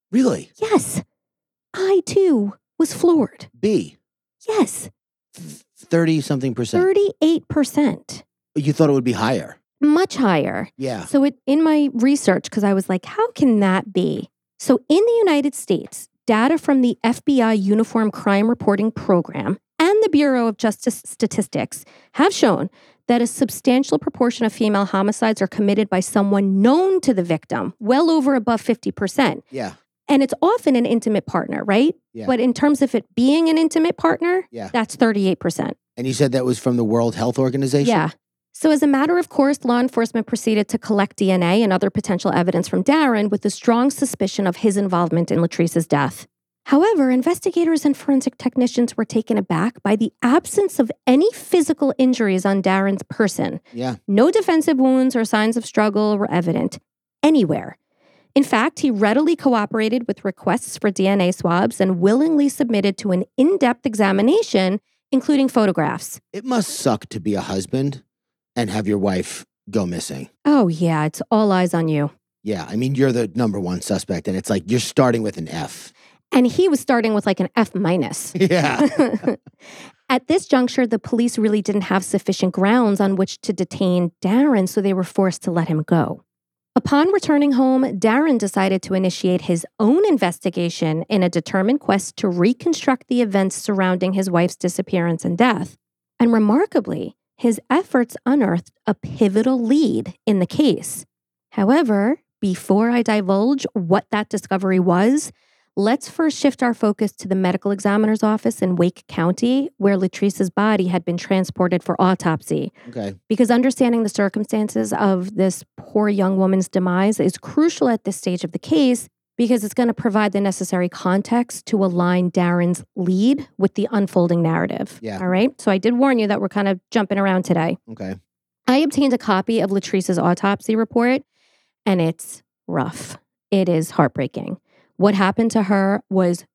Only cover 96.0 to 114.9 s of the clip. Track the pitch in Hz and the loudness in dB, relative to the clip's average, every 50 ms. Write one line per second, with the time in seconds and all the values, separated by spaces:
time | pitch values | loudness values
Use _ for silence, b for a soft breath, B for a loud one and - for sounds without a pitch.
96 | _ _ _ - 233 233 226 220 214 208 220 294 403 - - - 202 - - - | _ _ _ 0 2 2 4 2 2 2 2 2 0 0 0 -2 -2 -2 -6 -6
97 | 90 - - _ _ _ _ _ - 240 220 - - _ 277 339 392 - - 254 | -8 -10 -12 _ _ _ _ _ 0 0 0 -2 -2 _ -2 -2 0 0 0 0
98 | 240 240 - - - 247 277 294 233 185 170 175 - - _ _ _ - 196 - | 0 0 -6 -6 -2 0 0 2 2 0 0 -2 -4 -8 _ _ _ -4 -4 -4
99 | - - - - 214 202 190 214 233 262 262 247 233 220 277 302 311 - - 110 | -6 -12 -2 0 0 2 2 2 0 0 0 0 0 2 2 2 2 2 0 -2
100 | 110 - - - _ 220 208 190 180 - - - 302 247 175 - - - - - | -6 -8 -14 -6 _ 0 0 0 0 0 0 2 2 2 2 0 -4 -10 -12 -14
101 | - _ _ _ _ _ _ _ _ _ - 208 196 202 269 330 320 226 214 196 | -16 _ _ _ _ _ _ _ _ _ -4 0 2 2 4 2 2 2 2 2
102 | 202 233 311 - _ _ _ _ - 196 180 - - - 190 202 226 233 240 240 | 2 0 -2 -4 _ _ _ _ -4 -4 -4 -4 -2 0 2 2 2 2 0 0
103 | 220 226 214 208 190 185 196 196 214 254 285 269 - - - 220 175 165 190 208 | 0 0 0 -2 0 0 0 0 0 0 0 -2 -4 -6 -6 -6 -2 0 0 0
104 | - _ 226 208 214 - - 294 - - 190 190 196 190 190 180 175 185 175 180 | 0 _ -4 -4 -4 -4 -6 -8 -4 -4 -4 -2 0 0 0 2 2 2 2 2
105 | 202 233 277 302 - - - _ _ _ _ _ _ _ _ 196 196 214 254 277 | 2 2 2 0 -2 -6 -12 _ _ _ _ _ _ _ _ -2 -2 0 -2 -2
106 | - - - - 320 311 285 - - 277 - - 254 240 233 - 226 208 202 - | -4 -10 -6 -2 -2 -2 -2 0 0 -2 0 0 -2 -2 -2 0 -2 -2 0 -2
107 | 214 202 - - - 185 190 190 190 196 202 190 - 202 202 196 - 202 202 214 | -4 -4 -4 -8 -6 -4 -2 0 0 0 -2 -2 -2 -4 -4 -2 -2 0 0 2
108 | 214 214 220 214 - 214 214 214 - 233 - - 190 185 180 170 170 185 - - | 2 0 0 0 0 0 0 0 -2 -4 -2 -2 -2 -2 0 0 0 0 -2 -4
109 | _ - - - 165 175 185 - 233 240 254 277 277 - - _ 196 202 202 185 | _ -10 -6 -2 0 0 0 0 0 0 0 0 -2 -4 -6 _ 0 0 2 2
110 | 190 185 - - 202 202 - - 196 175 - 196 208 220 214 196 185 180 180 175 | 0 -2 -2 -2 -2 -2 0 -2 -4 -4 -2 0 0 2 2 0 0 0 -2 -2
111 | 170 180 175 175 - - 196 190 185 - - - 185 175 180 170 - - 175 - | -4 -4 -6 -6 -4 -2 -2 0 0 -2 -2 -2 0 0 0 -2 -2 -4 -2 0
112 | 180 185 190 - - 170 160 - - - 156 147 139 - B B B 123 117 123 | 2 2 0 0 0 -2 -2 -2 -4 -4 -4 -4 -4 -6 B B B -12 -10 -8
113 | 104 98 95 - _ _ 220 202 247 208 240 240 254 277 - - 254 240 240 233 | -8 -8 -8 -12 _ _ 0 0 2 2 4 2 2 0 0 0 0 0 2 0
114 | 226 202 - - 202 196 - 214 214 - - 214 214 208 - 220 220 202 | -2 -2 -2 -2 -2 -2 -2 -4 -6 -4 -2 -2 -2 -2 -2 -4 -4 -4